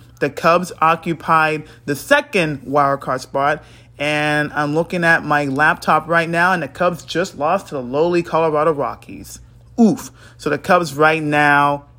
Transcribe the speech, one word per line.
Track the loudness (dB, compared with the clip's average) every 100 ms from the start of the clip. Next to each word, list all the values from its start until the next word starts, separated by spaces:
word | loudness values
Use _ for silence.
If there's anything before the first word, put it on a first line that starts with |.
| -20 -6
The | -6
Cubs | 0 2 2 -2 -2
occupied | 0 0 -4 -6 0 2 2 -2 -8 -14 -8
the | -8
second | 2 0 2 -2 -2 -4
wildcard | -2 0 2 0 -4 -6
spot. | -4 -2 0 -2 -8 -20 -20 -6
And | -2 -2 0 0 -2
I'm | -2 -2 -2
looking | -2 0
at | 2 2
my | 2 0 0
laptop | 0 0 0 0 0 2
right | -2 0
now, | 0 0
and | 0
the | -4
Cubs | -2 -2 -2
just | -6 -6 -6 -4
lost | -2 -2 -4
to | -10
the |
lowly | -4 0 2 0
Colorado | 0 0 0 2 0
Rockies. | 0 -4 -8 -16 -18 -16 -20 -20 -20 -10 4
Oof. | 4 4 -6 -20 -20 -8
So | -4
the | -4
Cubs | 2 2 2 2
right | 2 2
now | 0 2 4 4 2 0 -8